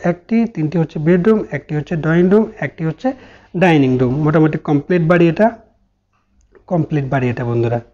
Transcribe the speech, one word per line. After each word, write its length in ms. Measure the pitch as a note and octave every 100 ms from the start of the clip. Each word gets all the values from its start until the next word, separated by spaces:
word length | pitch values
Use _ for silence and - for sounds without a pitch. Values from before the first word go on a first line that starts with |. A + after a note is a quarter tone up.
| F3+
একটি, 260 | F3 - A3+ A3+ E3+
তিনটি 200 | D3+ E3+
হচ্ছে 160 | D#3 E3+ D3+
bedroom, 340 | F3+ F#3+ A3 - C#3+
একটি 160 | - D3+
হচ্ছে 160 | C#3+ E3
ড্রয়িং 220 | D#3 E3+ F#3
room, 120 | G#3+ A3 - C#3+
একটি 160 | - D#3+
হচ্ছে 180 | D#3 C4 C4+ - - _ F3+
dining 300 | F3+ D#3 C3 B2+
room। 140 | B2+ C#3 D3+
মোটামুটি 320 | D#3+ D#3 D#3 -
complete 360 | D3 C#3+ F3+ D#3+
বাড়ি 160 | F3 E3+
এটা, 140 | D#3+ A3 A3+ _ _ _ _ _ _ _ _ _ _ -
complete 340 | F3 C#3+ D3+ C3+
বাড়ি 140 | C#3 B2
এটা 100 | A#2+ A#2+
বন্ধুরা 300 | A#2+ A#2 A#2 -